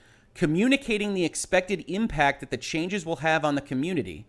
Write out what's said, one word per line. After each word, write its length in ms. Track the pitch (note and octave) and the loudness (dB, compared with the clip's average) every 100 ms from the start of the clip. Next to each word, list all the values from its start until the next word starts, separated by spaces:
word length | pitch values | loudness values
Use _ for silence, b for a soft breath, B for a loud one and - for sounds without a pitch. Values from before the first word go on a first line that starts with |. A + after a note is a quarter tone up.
| b b b | b b b
communicating 800 | - D#3 E3 B3 C4+ A#3 G#3+ G#3 | -2 0 4 4 2 2 -2 0
the 120 | F#3+ D#3+ | 0 0
expected 580 | - - F#3 F#3 F3+ - | -2 0 0 2 -4 -4
impact 540 | F#3 A3+ D3+ C#3+ C#3 | -2 -2 2 2 2
that 100 | C3 | -4
the 60 | A#2+ | -6
changes 480 | - D#3+ F3 G3+ | -4 -4 -2 -4
will 120 | D#3+ D#3 | -4 -2
have 280 | D#3+ D#3+ | 2 2
on 120 | D3 C#3 | 2 0
the 40 | |
community, 680 | - C3 D#3+ F3 F#2 D#2 | -2 -2 -2 -2 -4 -8